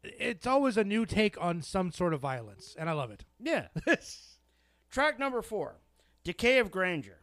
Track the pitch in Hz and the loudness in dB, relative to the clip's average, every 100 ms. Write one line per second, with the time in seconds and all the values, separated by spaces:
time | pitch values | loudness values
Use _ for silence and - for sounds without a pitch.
0 | - - 240 214 240 269 269 208 202 214 | -16 -4 -4 -2 2 4 6 4 2 2
1 | 226 202 214 - 175 170 143 190 180 - | 2 2 2 2 -2 -2 -2 -2 -2 0
2 | 175 151 139 131 110 98 - - 165 151 | 0 0 -2 -6 -8 -18 -18 -8 -4 -4
3 | 123 101 - _ 254 277 - 165 - 330 | -4 -10 -20 _ -2 -2 -2 -4 0 0
4 | - - - _ _ _ _ _ _ 254 | 0 -18 -20 _ _ _ _ _ _ 0
5 | 302 240 277 247 - 208 131 - _ _ | 0 2 -2 -2 -4 -6 -6 -10 _ _
6 | _ _ 170 175 233 262 202 185 180 165 | _ _ -8 0 4 4 4 0 -2 -2
7 | 98 87 | -6 -18